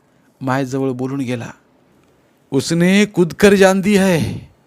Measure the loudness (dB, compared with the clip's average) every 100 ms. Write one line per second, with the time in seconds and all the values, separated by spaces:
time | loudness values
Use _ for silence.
0 | _ _ _ _ -6 -4 -4 -4 -4 -4
1 | -6 -6 -6 -8 -10 -18 _ _ _ _
2 | _ _ _ _ _ -4 -2 0 2 2
3 | 2 0 -2 2 4 6 4 2 2 2
4 | 2 0 -2 -8 -14 _